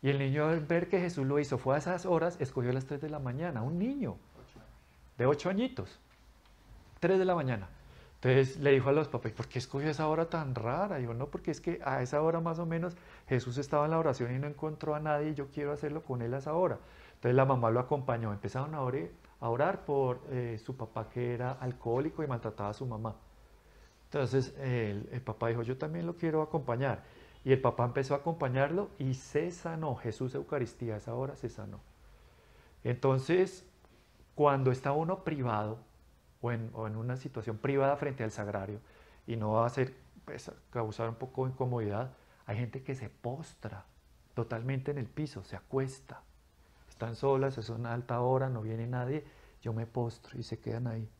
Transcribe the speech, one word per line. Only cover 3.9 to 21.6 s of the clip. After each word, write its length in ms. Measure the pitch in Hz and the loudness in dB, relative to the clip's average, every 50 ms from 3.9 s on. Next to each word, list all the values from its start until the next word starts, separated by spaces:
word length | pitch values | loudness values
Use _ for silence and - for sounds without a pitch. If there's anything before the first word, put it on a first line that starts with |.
| 277 285 233 131 - - - - - - - - - - - - - - - _ - - - - - | 0 -2 -2 -4 -4 -6 -12 -20 -20 -20 -20 -20 -20 -20 -20 -20 -20 -20 -20 _ -20 -20 -20 -20 -2
de 100 | - 120 | 4 4
ocho 220 | 131 147 143 - 175 | 4 4 4 2 0
añitos, 520 | 190 196 247 262 254 - 95 - - - - _ - _ - - - - _ - - _ - - - - - - - - | 2 2 0 0 0 -6 -8 -8 -12 -20 -20 _ -20 _ -20 -20 -20 -20 _ -20 -20 _ -20 -20 -20 -20 -20 -20 -8 0
tres 200 | - 170 190 190 | 2 4 6 6
de 60 | 190 | 6
la 120 | 190 180 | 4 4
mañana. 320 | 170 147 127 120 104 95 - - - - - - - - - - | 2 2 2 0 -2 -4 -8 -14 -18 -20 -20 -20 -20 -20 -20 -20
Entonces 420 | - - 127 127 135 135 131 135 165 | 0 4 6 6 6 6 4 2 2
le 140 | 143 143 | 6 6
dijo 160 | 139 135 123 139 | 6 6 6 4
a 40 | |
los 160 | 139 156 151 - | 4 4 2 0
papás, 240 | - 120 - - | -4 -4 -4 -4
"¿Por 140 | - - 117 | -6 -6 -8
qué 120 | - - 127 | -4 -4 -6
escogió 300 | 127 - - 139 143 156 | -6 -4 -4 -2 0 0
esa 180 | 151 147 156 156 | 0 0 2 2
hora 200 | 156 160 165 165 | 2 2 0 0
tan 260 | - 165 156 135 127 | 0 -2 -2 -2 -2
rara?". 440 | - 110 117 127 165 185 208 185 143 | -2 -2 -2 0 0 0 0 -2 -2
Y 40 | |
dijo, 120 | 123 117 117 | -2 -4 -4
"No, 120 | 117 135 | -4 -6
porque 240 | - - 180 - - | -6 -6 -6 -4 -4
es 100 | 151 147 | -4 -2
que 200 | - 180 165 - - | -2 -4 -4 -2 -2
a 180 | 139 131 139 | -2 0 0
esa 180 | 123 127 - 147 | 0 2 2 2
hora 180 | 156 160 165 170 | 4 4 2 2
más 180 | 165 170 165 160 | 0 -2 -2 -2
o 80 | 175 | -2
menos 300 | 165 165 165 170 180 170 - - - - - - - | -2 -2 -2 -2 -4 -6 -8 -18 -20 -20 -20 -2 0
Jesús 300 | 131 123 123 127 120 135 | 0 0 2 0 -4 -4
estaba 260 | 139 135 - 147 147 | -2 2 2 4 4
en 80 | 156 | 4
la 60 | 160 165 | 4 4
oración 360 | 165 156 127 - 127 120 123 | 4 4 2 2 0 -2 -2
y 40 | 131 | -2
no 100 | 139 147 | -2 -4
encontró 460 | 147 143 - 156 156 147 - 151 151 | -4 -4 -4 -6 -4 -4 -2 -2 -2
a 60 | 151 | 0
nadie 300 | 151 156 151 147 151 156 | 2 2 2 2 2 0
y 40 | 156 | -2
yo 140 | 143 139 139 | -4 -6 -6
quiero 240 | - 151 147 143 | -4 -4 -2 -2
hacerlo 300 | 147 147 - 147 143 160 | -2 -2 -4 -4 -4 -6
con 200 | - - 131 123 | -4 -4 -4 -2
él 120 | 117 117 123 | -2 -2 -2
a 40 | 139 | -2
esa 160 | 135 156 156 | -2 -2 2
hora". 240 | 170 185 165 117 - - - - - - - - | 2 2 2 2 -2 -8 -18 -20 -20 -20 -20 -20
Entonces 220 | - - 120 123 | -2 2 6 6
la 80 | 135 135 | 6 6
mamá 260 | 135 135 123 117 113 | 6 4 4 4 4
lo 80 | 113 120 | 4 4
acompañó, 540 | 127 - 151 143 127 131 120 113 113 107 | 2 2 0 0 2 0 0 0 0 -2
empezaron 420 | 104 98 - 104 - 127 135 151 156 | -4 -4 -6 -6 -4 -4 -4 -4 -4
a 60 | 151 | -4
ore-, 320 | 131 123 123 143 165 170 - - - - - _ | -2 -2 -2 -2 -4 -6 -10 -16 -20 -20 -14 _
a 80 | - 117 | -2 -2
orar 360 | 117 120 147 175 196 180 - | 2 2 2 2 2 -2 -2
por, 360 | - 147 139 135 127 123 127 - - | 0 2 2 2 2 0 -2 -4 -6
eh, 300 | 135 123 123 117 117 107 - | -4 -4 -4 -4 -6 -6 -8
su 120 | - 127 | -10 -8
papá 320 | 131 113 110 - 110 110 - | -8 -8 -8 -6 -8 -8 -6
que 260 | - 120 120 120 120 | -4 -4 -2 -2 -2
era 180 | 117 123 123 | -2 -2 -4
alcohólico 720 | 135 131 | -4 -4